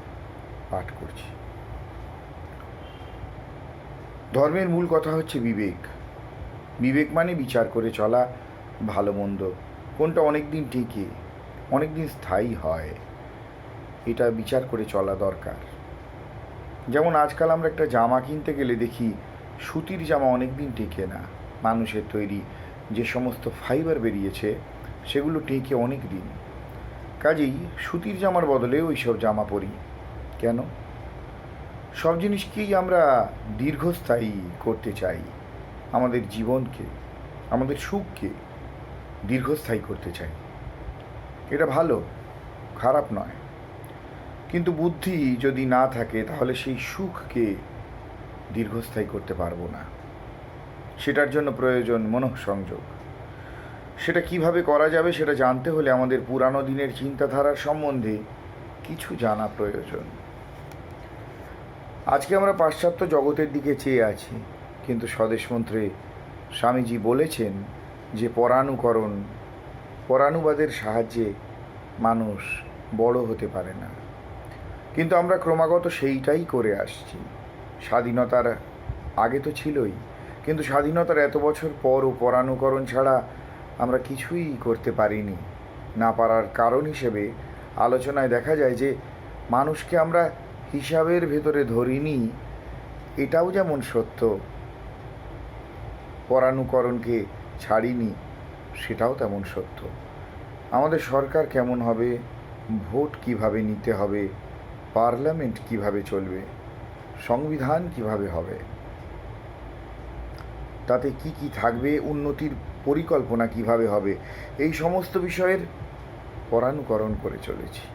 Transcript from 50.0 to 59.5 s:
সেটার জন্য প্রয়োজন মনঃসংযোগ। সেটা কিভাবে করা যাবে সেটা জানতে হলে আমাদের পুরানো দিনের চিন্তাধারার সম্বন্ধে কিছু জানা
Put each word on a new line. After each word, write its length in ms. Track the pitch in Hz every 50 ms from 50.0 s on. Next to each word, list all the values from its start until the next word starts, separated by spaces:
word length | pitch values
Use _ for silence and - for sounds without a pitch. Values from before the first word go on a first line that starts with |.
| - - - - - - - - - - - - - - - - - - -
সেটার 320 | - - 143 127 147 143 135
জন্য 220 | 135 151 151 143
প্রয়োজন 500 | 117 123 127 127 127 123 113 117 117 113
মনঃসংযোগ। 800 | 110 107 113 127 131 127 - - - 101 101 98 92 85 - - - - - - - - - - - - - - - - - - - - - - - - - -
সেটা 220 | - 175 160 175
কিভাবে 400 | 170 - 175 175 156 170 170 175
করা 280 | 170 151 147 147 156 156
যাবে 240 | 160 165 160 175 160
সেটা 200 | 151 156 147 147
জানতে 360 | 131 131 127 127 127 131 170
হলে 220 | 160 156 147 135
আমাদের 280 | 127 127 127 127 131 120 117
পুরানো 360 | 120 127 123 131 131 135 139 135
দিনের 320 | 135 135 139 139 127 -
চিন্তাধারার 600 | 131 131 139 139 123 143 - 131 139 143 147 143
সম্বন্ধে 600 | - - 147 151 156 151 143 135 127 110 110 107 107 107 - - - - - - - - - - - -
কিছু 320 | - 160 - - - -
জানা 340 | - 117 110 107 107 107 104